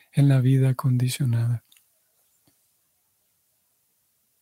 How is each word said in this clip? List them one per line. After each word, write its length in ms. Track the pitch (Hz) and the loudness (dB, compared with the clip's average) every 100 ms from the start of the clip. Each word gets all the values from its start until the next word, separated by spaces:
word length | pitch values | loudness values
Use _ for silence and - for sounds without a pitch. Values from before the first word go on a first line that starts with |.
| _ | _
en 160 | - 143 | 0 2
la 140 | 135 | 2
vida 320 | 127 135 131 | 2 2 0
condicionada. 880 | 127 135 123 127 - 131 117 117 120 - _ _ _ _ _ _ _ _ _ _ _ _ _ _ _ _ _ _ _ _ _ _ _ _ _ _ _ | -2 -2 0 -2 -2 -2 -2 -2 -6 -8 _ _ _ _ _ _ _ _ _ _ _ _ _ _ _ _ _ _ _ _ _ _ _ _ _ _ _